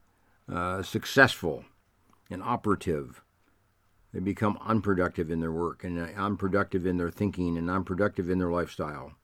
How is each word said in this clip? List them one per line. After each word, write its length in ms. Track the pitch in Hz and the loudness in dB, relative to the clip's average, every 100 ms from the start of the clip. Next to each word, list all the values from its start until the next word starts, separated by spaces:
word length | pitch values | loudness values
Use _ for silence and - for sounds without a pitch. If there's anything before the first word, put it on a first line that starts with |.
| _ _ _ _ - | _ _ _ _ -8
uh, 320 | 87 90 95 | -4 -2 -4
successful 840 | 92 - - 139 127 - 82 73 - _ _ _ _ _ - | -4 -6 2 6 6 6 -4 -4 -8 _ _ _ _ _ -12
and 100 | 92 | -8
operative. 800 | - 117 107 92 - 76 64 - - _ _ _ _ _ _ _ _ | -2 0 2 0 0 -2 -4 -14 -20 _ _ _ _ _ _ _ _
They 80 | 92 | -4
become 360 | 92 92 107 - 107 | -2 0 0 0 0
unproductive 640 | 110 98 92 87 - 80 | 2 4 2 2 0 -2
in 120 | 85 | -2
their 100 | 82 | -2
work 320 | 82 85 - | -2 -2 -4
and, 160 | 92 85 | -6 -6
uh, 180 | 85 104 | -6 -4
unproductive 680 | 101 98 98 98 98 95 90 | -2 0 0 2 2 0 0
in 100 | 90 | 0
their 160 | 85 | 0
thinking 460 | - 104 90 90 85 | 0 -2 0 -2 0
and 120 | 85 | 0
unproductive 600 | 95 90 90 104 - 87 | -2 -2 0 0 0 0
in 100 | 92 | 0
their 120 | 87 | 2
lifestyle. 600 | 87 82 - 76 71 71 - | 0 -2 -4 -8 -8 -14 -18